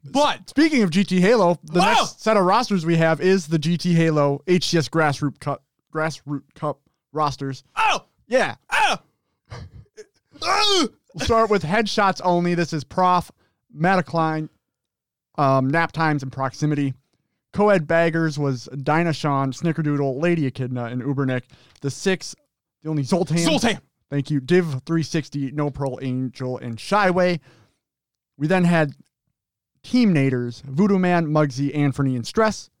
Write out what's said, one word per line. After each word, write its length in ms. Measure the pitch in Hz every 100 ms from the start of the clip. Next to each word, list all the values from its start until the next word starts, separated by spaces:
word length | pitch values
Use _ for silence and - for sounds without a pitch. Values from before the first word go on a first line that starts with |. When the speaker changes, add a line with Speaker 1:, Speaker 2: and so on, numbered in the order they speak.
Speaker 1:
But 440 | - 269 294 147 -
Speaker 2:
Speaking 340 | - 320 294
of 80 | 202
G 120 | 165
T 160 | 208 185
Halo, 380 | 180 240 175 175
the 160 | 156 170
Speaker 1:
Wow! 60 | 185
Speaker 2:
next 360 | 453 - -
set 140 | 220 214
of 80 |
rosters 420 | 180 208 233 196 160
we 100 | 165
have 240 | 165 160
is 280 | 180 190 147
the 100 | 160
G 180 | 151 175
T 180 | 180
Halo 480 | 165 165 151 143 139 -
H 200 | 180 -
C 100 | 170
S 100 | 135
Grassroot 500 | 165 156 135 147 -
Cup, 240 | - 139 _ _ _
Grassroot 500 | 156 160 151 - 143 _
Cup 260 | - 151 139 _ _ _
rosters. 520 | 147 151 135 139 131 _ -
Speaker 1:
Oh! 280 | 440 277 _ _ _
Speaker 2:
Yeah. 260 | 247 170 - _
Speaker 1:
Oh! 240 | - 392 220 _ _ _ _ _ - - - - - - _ _ 285
Oh! 480 | - 392 415 392 277 _ _
Speaker 2:
We'll 100 | 165
start 260 | - 226 226
with 120 | 202
headshots 580 | 156 208 220 - 196 185
only. 300 | 180 175 175
This 180 | 175 170
is 120 | 160
Prof, 460 | - - 185 180 - - _ _ _ 147
Matacline, 720 | 170 190 - 165 160 156 156 _ _ _ _ _ _ _ _ -
um, 320 | 139 135 131
Nap 240 | 160 165
Times, 300 | - 160 147
and 100 | 135
Proximity. 640 | 127 135 - 151 147 139 131 _ _ _ _ _
Co-ed 340 | - 208 196 147
baggers 520 | 165 170 160 160 147
was 260 | 143 127 - 139
Dinah 300 | 139 156 170
Sean, 400 | 151 156 139 135
Snickerdoodle, 680 | 127 170 160 151 143 139 131
Lady 240 | 175 170 139
Echidna, 380 | - 127 127 117
and 160 | 123
Ubernick. 400 | 127 135 131 127 - _ _ _
The 80 | 139
six, 440 | - 196 185 - - _ _ _ _
the 60 | 151
only 140 | 156
Zoltan. 340 | 131 170 185 165
Speaker 1:
Zoltan. 400 | 170 311 233 - _ _ _
Speaker 2:
Thank 200 | 143 139
you. 100 | 151
Div 400 | 127 180 170 131 -
three 160 | 165
sixty, 480 | 147 165 143 147 135
No 180 | 147 147
Pearl 280 | 135 139 127
Angel, 560 | 135 127 131 - 127 127
and 180 | 123 113
Shyway. 600 | - 202 196 180 180 175 _ _ _ _ _ _ _ _ _ _
We 80 | 151
then 180 | 185
had 300 | 175 170 151 139 _ _ _ _ _ _ _ _
Team 320 | - 247 226
Naders, 480 | 160 139 127 120 117
Voodoo 360 | 135 135 202 196
Man, 280 | 180 175 160
Muggsy, 480 | 151 151 123 143 151
Anthony, 400 | 143 131 139 127
and 100 | 117
Stress. 440 | - 220 202 - _